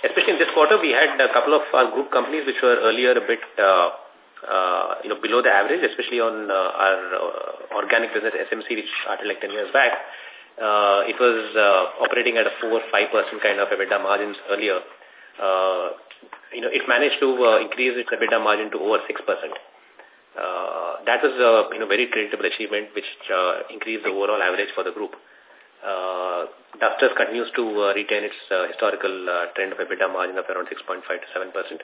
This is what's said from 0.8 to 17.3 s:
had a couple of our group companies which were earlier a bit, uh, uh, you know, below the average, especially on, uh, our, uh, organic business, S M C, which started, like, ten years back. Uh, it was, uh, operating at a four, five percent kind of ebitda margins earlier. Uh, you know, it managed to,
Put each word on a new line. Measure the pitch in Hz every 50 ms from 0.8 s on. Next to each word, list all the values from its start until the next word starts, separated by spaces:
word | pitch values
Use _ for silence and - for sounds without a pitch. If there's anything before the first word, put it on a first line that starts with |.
| - -
had | 117 131 156 151 143 -
a | 135 123 -
couple | - 120 139 151 147
of | - - -
our | 139 139 -
group | - 135 139 -
companies | - 127 117 135 147 156 143
which | 135 127 -
were | - 123 120 117 104
earlier | 113 113 120 127 123 123 120
a | -
bit, | - 117 113 - - - -
uh, | 101 98 95 92 87 85 - - - - - _ _ _ _ - -
uh, | - - 95 92 90 90 90 90 87 90 -
you | - 107
know, | 104 -
below | - 107 110 123
the | 123 -
average, | 98 98 98 - 151 180
especially | 165 117 - - - - 123 120
on, | 113 113 110 110 107 101
uh, | 98
our, | 95 92 95 - - 98 95 95 92 92 90 92 -
uh, | 85 85 - - - - - - - - - 104
organic | 101 - - 117 113 110 104
business, | 107 104 113 - -
S | - -
M | - 110 104 -
C, | 120
which | 107 104 - - -
started, | - - 101 - -
like, | 104 98 -
ten | - 101
years | 101 107 101 95 -
back. | 135 139 120 - - - - - - - - - - - - _ -
Uh, | 113 107 107 104 104 101 98 101 98 -
it | 107 -
was, | 127 123 117 113 107 104 - 110
uh, | 104 101 98 92 92 90 - - -
operating | - - 120 117 123 117 113
at | 107
a | - - -
four, | 123 113 113 113 - -
five | - 101 104 -
percent | - 107 95 - - 107
kind | - 107 101 101
of | 101 98
ebitda | 104 95 98 95 104 98
margins | 95 98 101 101 104 104 101 - - -
earlier. | 101 98 110 104 95 90 - - - - - - - - - - _ -
Uh, | - 95 95 95 92 95 95 90 - 90 - - - _ - _ - - - - - - -
you | 120
know, | 117 113
it | - 139 - -
managed | 123 123 143 143 - -
to, | 143 135